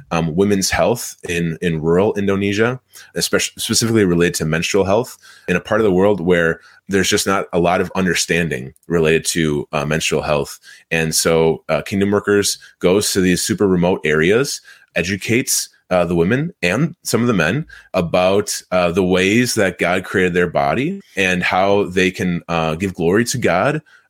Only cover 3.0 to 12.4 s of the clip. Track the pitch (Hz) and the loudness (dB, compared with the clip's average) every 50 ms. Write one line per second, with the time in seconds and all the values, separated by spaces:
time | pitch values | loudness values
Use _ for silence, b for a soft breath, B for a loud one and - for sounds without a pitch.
3 | B B B - - - 107 95 - - - - - - 113 - 117 113 113 113 | B B B -6 -4 -2 -2 -2 -2 -4 -8 -8 -6 -4 -2 -2 0 2 2 4
4 | 101 90 87 85 85 90 85 - 82 78 80 82 85 - - 98 95 95 98 110 | 4 4 4 2 2 0 0 -2 -4 -2 -2 -2 -2 0 0 0 2 2 2 0
5 | 123 - - - B B B B B B 90 87 - - 110 - - 104 90 92 | 0 -2 -8 -20 B B B B B B -4 -4 -2 -2 0 2 2 2 4 4
6 | 95 104 107 90 82 90 87 85 85 82 80 - B B B B B - 95 98 | 4 2 2 2 2 2 2 2 2 0 0 -4 B B B B B -4 -2 0
7 | 90 - 104 98 - 98 95 98 - - - 90 85 85 90 92 95 87 - 95 | 0 0 0 -2 0 0 -2 -2 -2 -2 -2 0 2 2 2 0 0 -2 -2 -2
8 | 95 90 80 - - - 85 85 87 78 69 64 65 65 - _ _ - 85 85 | 0 0 0 -2 -2 -2 0 0 0 -2 -4 -6 -10 -12 -16 _ _ -2 0 0
9 | 80 78 80 80 78 - - 87 82 78 73 71 69 - - 76 71 73 78 80 | 2 2 2 2 0 -2 -2 -2 0 0 0 -2 -4 -4 -4 -4 -2 -2 -2 -2
10 | - - 82 73 69 76 76 73 69 - - - B B B B B B 82 82 | -2 -2 -2 -2 0 0 0 0 -2 -4 -8 -16 B B B B B B -2 -2
11 | 80 80 78 - - 87 82 80 80 120 78 - _ - 80 73 76 - 107 98 | -2 0 -2 0 0 2 2 4 4 2 0 -2 _ -4 -4 -4 -2 -2 -2 -2
12 | 101 101 101 101 - - 104 101 | 0 0 0 0 2 2 2 2